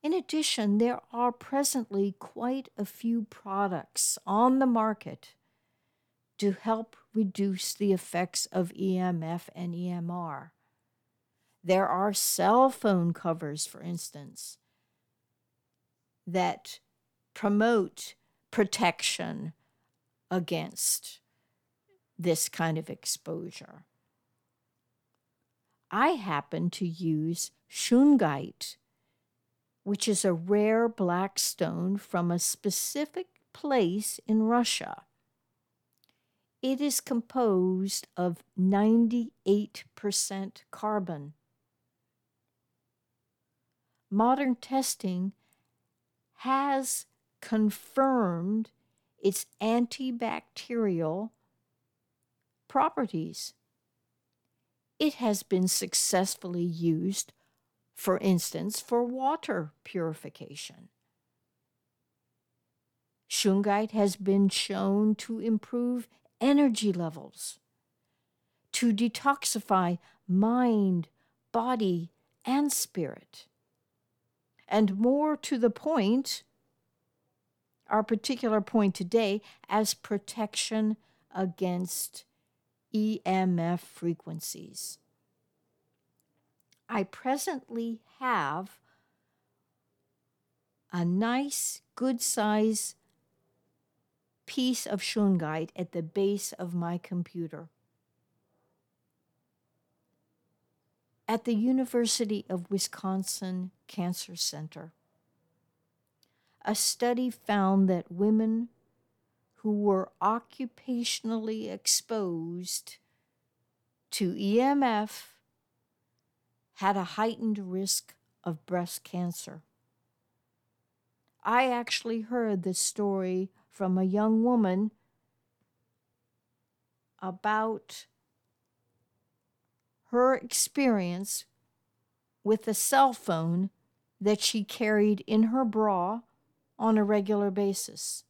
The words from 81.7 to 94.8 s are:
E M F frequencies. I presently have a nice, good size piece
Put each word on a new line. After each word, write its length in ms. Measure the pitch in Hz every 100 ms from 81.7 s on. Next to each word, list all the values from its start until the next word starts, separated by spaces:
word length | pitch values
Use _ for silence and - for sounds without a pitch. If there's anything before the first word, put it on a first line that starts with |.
| 180 180 - - - - _ _ _ _ _ _
E 280 | 214 214 220 -
M 340 | 190 185 175
F 220 | 165 175
frequencies. 1160 | - - 170 165 - 165 - - - - - - _ _ _ _ _ _ _ _ _ _ _ _ _ _ _ _ _ _ _
I 140 | 226
presently 960 | 196 - 262 277 - 294 - 233 233 226 _ _
have 600 | 254 220 143 156 196 - _ _ _ _ _ _ _ _ _ _ _ _ _ _ _ _ _ _ _ _ _
a 140 | 180 170
nice, 760 | 180 226 247 285 - - - _ -
good 260 | 262 247
size 760 | - - 214 214 220 214 - - _ _ _ _ _ _ _ _ _ _ _ _ _ _ -
piece 400 | - 254 247